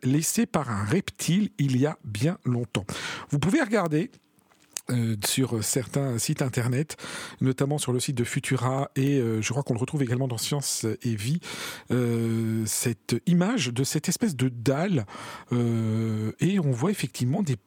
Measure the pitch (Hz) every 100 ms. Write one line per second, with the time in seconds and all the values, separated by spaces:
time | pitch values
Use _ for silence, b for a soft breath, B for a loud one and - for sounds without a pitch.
0 | 127 143 160 - 233 170 127 104 104 170
1 | - - - 180 - - 143 127 143 -
2 | 120 104 143 185 127 120 123 104 95 B
3 | B B B 143 156 285 233 214 170 151
4 | 220 - _ _ _ _ _ - - 123
5 | 113 107 - - 127 117 101 135 117 143
6 | 139 131 - 151 135 123 120 127 156 -
7 | B B B B 131 127 139 147 131 123
8 | 139 123 120 - - 127 123 135 143 -
9 | 135 139 117 110 104 123 - - 127 151
10 | 127 127 131 113 - 147 - - 113 107
11 | 120 107 110 170 B B B B B 123
12 | 120 117 113 113 110 113 107 - 127 113
13 | - 117 - 175 180 254 123 120 135 156
14 | - - 226 131 131 120 113 135 190 160
15 | 104 B B B B 120 120 113 113 110
16 | 113 107 107 - 151 196 147 120 170 208
17 | 147 - 123 175 170 120